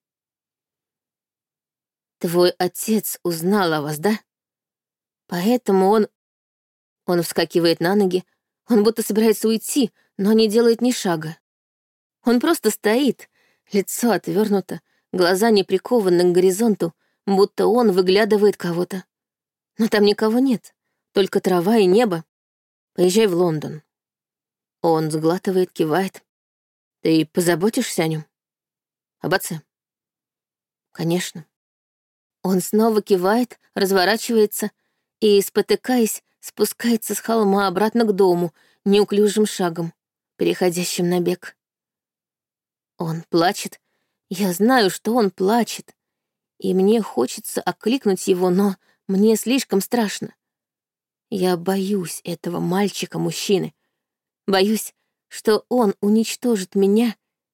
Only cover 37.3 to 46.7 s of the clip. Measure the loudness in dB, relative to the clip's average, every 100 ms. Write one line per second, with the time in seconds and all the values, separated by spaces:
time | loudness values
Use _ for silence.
37.3 | 0 2 2 0 0 0 0 0 2 2
38.3 | 2 -2 -8 _ _ 0 2 2 2 2
39.3 | 2 -2 -2 -4 -4 -8 -12 _ _ _
40.3 | -4 -2 0 0 -2 -4 -2 -2 0 -2
41.3 | -4 -10 -20 _ _ _ _ _ _ _
42.3 | _ _ _ _ _ _ -10 -8 -8 -4
43.3 | 0 0 -2 -10 -16 _ _ _ _ -12
44.3 | -4 -2 0 2 2 2 -2 -4 0 -2
45.3 | 0 0 0 0 -6 -18 _ _ _ _
46.3 | _ _ _ -4